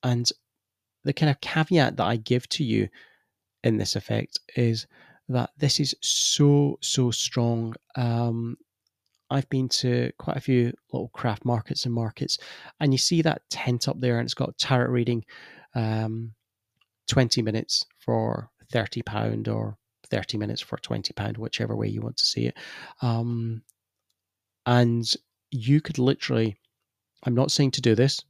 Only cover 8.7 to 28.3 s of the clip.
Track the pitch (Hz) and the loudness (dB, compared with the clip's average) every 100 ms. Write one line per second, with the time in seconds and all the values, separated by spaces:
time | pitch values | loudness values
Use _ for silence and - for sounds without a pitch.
8.7 | _ _ _ _ _ _ 135 135 135 131 | _ _ _ _ _ _ -2 0 0 0
9.7 | - 127 123 123 - - 139 - 127 120 | 0 2 2 0 -4 -6 -6 2 2 2
10.7 | - _ - 110 - 123 104 123 120 - | -2 _ -8 -8 -4 -4 -2 0 -2 -2
11.7 | - 123 117 113 - - - - - - | -4 -2 -2 -2 -4 -6 -6 -8 -20 -20
12.7 | _ 151 131 - 170 160 - _ - - | _ 2 2 2 2 2 0 _ -6 -2
13.7 | 120 - - 123 117 120 - - - - | 0 -2 -2 0 0 -2 -4 -4 -4 0
14.7 | 131 123 123 120 120 - - - - - | 2 2 2 2 -2 -4 -20 -20 -20 -8
15.7 | 123 110 110 110 113 113 110 _ _ _ | -4 0 0 -2 -4 -8 -14 _ _ _
16.7 | _ _ _ - - 123 - 110 110 - | _ _ _ 0 2 4 2 0 -2 -2
17.7 | - - _ - 113 113 117 113 _ - | -4 -4 _ -2 0 0 -4 -8 _ -4
18.7 | 120 107 - - 104 110 110 110 107 107 | -4 -2 -6 -6 -2 -2 -2 -2 -2 -4
19.7 | 107 _ _ - 117 - 107 107 110 - | -8 _ _ -6 -6 -4 -6 -4 -6 -8
20.7 | - - 113 101 - 104 110 113 - 113 | -12 -6 -6 -6 -6 -6 -6 -8 -6 -4
21.7 | 107 107 107 110 120 - - 117 - - | -2 -4 -4 -6 -4 -2 0 -4 -4 -16
22.7 | - - - 123 117 120 117 113 113 _ | -16 -18 -4 -2 0 -2 -4 -4 -8 _
23.7 | _ _ _ _ _ _ _ _ _ - | _ _ _ _ _ _ _ _ _ 4
24.7 | 123 120 117 113 - _ _ _ 131 110 | 6 6 2 0 -4 _ _ _ -6 4
25.7 | 147 - 151 127 135 - 123 113 104 _ | 2 2 0 2 2 0 0 0 -2 _
26.7 | _ _ _ _ _ - 120 139 - 139 | _ _ _ _ _ -2 2 2 2 2
27.7 | - 123 110 135 - - | 2 2 4 4 2 -8